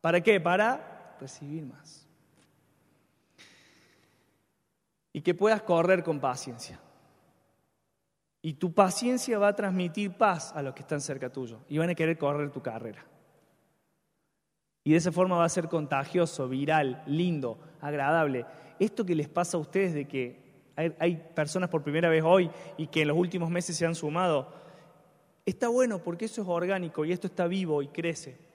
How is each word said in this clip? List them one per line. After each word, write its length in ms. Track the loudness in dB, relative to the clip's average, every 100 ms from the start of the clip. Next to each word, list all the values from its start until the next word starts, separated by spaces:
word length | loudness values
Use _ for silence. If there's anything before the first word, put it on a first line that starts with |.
¿Para 200 | 4 4
qué? 200 | 4 4
Para 760 | 4 2 2 0 -8 -20 -20 -18
recibir 460 | -18 -14 -12 -10 -12
más. 420 | -16 -20 -20 _ _ _ _ _ _ _ _ _ _ _ _ _ _ -20 -20 _ _ _ _ _ _ _ _ _ _ _ _ _ _ _
Y 80 | -4
que 140 | -2
puedas 260 | 2 4 2
correr 400 | 4 4 6 4
con 180 | 2 -2
paciencia. 600 | -2 -2 -8 -12 -16 -18 -20 _ _ _ _ _ _ _ _ _ _ _ _ _ _ _
Y 140 | -10
tu 180 | -4 0
paciencia 680 | 4 4 4 0 0 0 4
va 100 | 4
a 80 | 4
transmitir 600 | 0 0 -2 -2 -4 2
paz 360 | 2 2 -4
a 80 | -6
los 100 | -8
que 80 | -8
están 220 | -6 -6
cerca 280 | -4 -6 -8
tuyo. 280 | -8 -10 -12 -6
Y 80 | 0
van 140 | 0
a 40 |
querer 220 | 2 0 2
correr 340 | 0 0 -4
tu 120 | -6
carrera. 420 | -8 -8 -10 -14 -20 _ _ _ _ _ _ _ _ _ _ _ _ _ _ _ _ _
Y 80 | 2
de 40 | 4
esa 160 | 4
forma 240 | 2 2 4
va 80 |
a 60 | 2
ser 180 | 0 -2
contagioso, 800 | -4 -2 -4 -2 0 0 -2 -4
viral, 540 | -2 2 2 2 -4 -4
lindo, 520 | 0 0 0 -4 -8 -16 -12
agradable. 680 | -6 -2 2 2 2 0 -6 -14 -20 -2
Esto 260 | -2 -2
que 100 | -2
les 140 | -2 0
pasa 280 | -2 -2 -4
a 40 |
ustedes 320 | -2 -2 0
de 160 | -2 -6
que 340 | -6 -6 -10 -20 -20 _
hay, 220 | -4 -4 0
hay 180 | -2 -2 -6
personas 340 | -4 -2 -2 -2
por 140 | -2
primera 260 | 0 2 4
vez 160 | 4
hoy 260 | 6 6 4 -4 -16 -10
y 80 | -4
que 160 | 0
en 60 | 2
los 80 | 2
últimos 320 | 0 -2 -2
meses 260 | -2 -4 -2
se 80 |
han 100 | -2
sumado, 580 | -2 -4 0 2 2 0 -14 -20 -20 -20 -20 _ _ _ _
está 240 | -6 -2 0
bueno 340 | 2 2 0
porque 220 | -4 -6
eso 180 | -6 -6
es 60 | -2
orgánico 560 | 0 0 -2 -2 -4
y 80 | -2
esto 140 | -2 -4
está 200 | -2 0
vivo 360 | 0 0 -2
y 60 | -2
crece. 500 | -4 -4 -6 -12 -18 -20